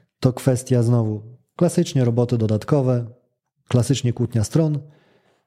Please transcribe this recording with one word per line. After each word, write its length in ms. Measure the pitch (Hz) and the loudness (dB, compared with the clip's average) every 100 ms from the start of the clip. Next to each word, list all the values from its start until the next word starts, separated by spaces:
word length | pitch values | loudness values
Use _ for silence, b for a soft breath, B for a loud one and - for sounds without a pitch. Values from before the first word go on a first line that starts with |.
| B _ | B _
to 120 | 131 | -2
kwestia 500 | 123 - 123 - 127 | 0 0 0 0 2
znowu 400 | 117 120 110 107 113 123 _ - | 4 2 0 -4 -10 -20 _ -2
klasycznie 480 | 175 - 165 135 | 0 0 0 0
roboty 340 | 120 117 123 117 | 2 2 0 0
dodatkowe, 680 | 110 107 - 151 127 123 113 - _ _ _ _ - | 0 -2 0 0 2 -2 -4 -12 _ _ _ _ -2
klasycznie 440 | 123 113 139 123 | 0 0 0 -2
kłótnia 320 | 113 120 117 | -2 -2 -2
stron. 340 | 104 151 160 147 b b b b b b | 0 0 0 -2 b b b b b b